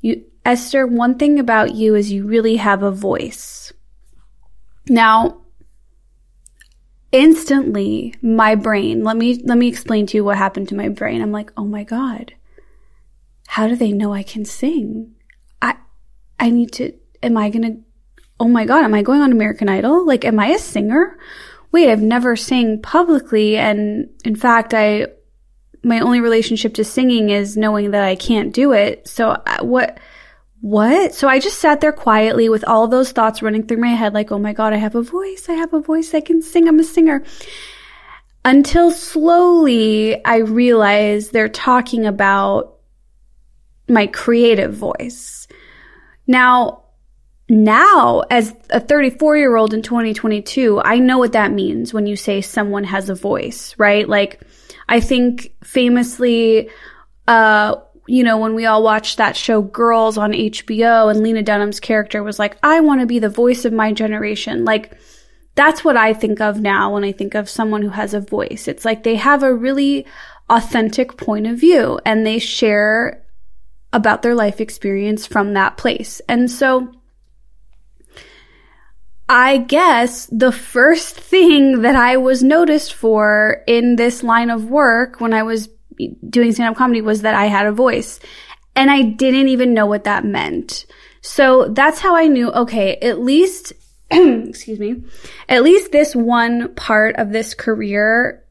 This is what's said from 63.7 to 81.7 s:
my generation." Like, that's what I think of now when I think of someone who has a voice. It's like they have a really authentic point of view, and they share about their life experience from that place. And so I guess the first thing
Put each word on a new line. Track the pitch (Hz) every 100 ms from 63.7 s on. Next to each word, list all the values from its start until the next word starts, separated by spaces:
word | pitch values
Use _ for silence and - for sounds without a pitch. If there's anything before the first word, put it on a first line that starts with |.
my | 220 214
generation." | 214 220 214 214 214 - 220
Like, | 233 220 220 - _ - _ _ _
that's | - 285 311
what | 320 247
I | 220
think | 220 214 208
of | 214 208
now | 208 196 196
when | 202
I | 202
think | 196 196
of | 214 202
someone | - 214 214
who | 208
has | 196 208
a | 208
voice. | 202 208 196 214 -
It's | -
like | 226 220
they | 233 226
have | 254 285
a | 269
really | 247 247 269 277 277 - - - - _
authentic | 233 226 240 220 220 247 -
point | - 214 214
of | 240
view, | 320 349 226 - -
and | 220
they | 220 226
share | - - 226 208 214 220 240 - - - - - - - -
about | 240 214 214
their | 233
life | 240 208 202
experience | 220 - 202 196 208 214 -
from | 220 202
that | 202 190 -
place. | 247 - - - -
And | 240 247
so | 247 269 254 254 _ _ _ _ _ - - - - _ _ _ - - - _ _ _ _ - - - - -
I | 254 254 277
guess | 240 285 359 247 240 247 -
the | 226 254
first | 240 - 247 262 330 -
thing | - - 370 349 294 277